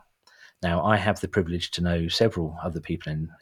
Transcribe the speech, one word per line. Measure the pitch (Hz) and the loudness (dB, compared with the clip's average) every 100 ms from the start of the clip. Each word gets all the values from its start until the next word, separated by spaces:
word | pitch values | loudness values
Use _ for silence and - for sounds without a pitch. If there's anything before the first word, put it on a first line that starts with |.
| - _ _ - - _ | -18 _ _ -20 -20 _
Now, | 90 85 | 0 2
I | 92 110 | 4 4
have | 101 92 | 4 0
the | 95 | 0
privilege | 104 85 87 - | 0 0 -2 -4
to | - | -2
know | 87 85 82 | 0 2 0
several | - 113 90 80 80 | 2 2 2 -4 -4
other | 90 80 | -6 -6
people | - 82 - | -6 -6 -4
in | 78 80 - | -6 -6 -8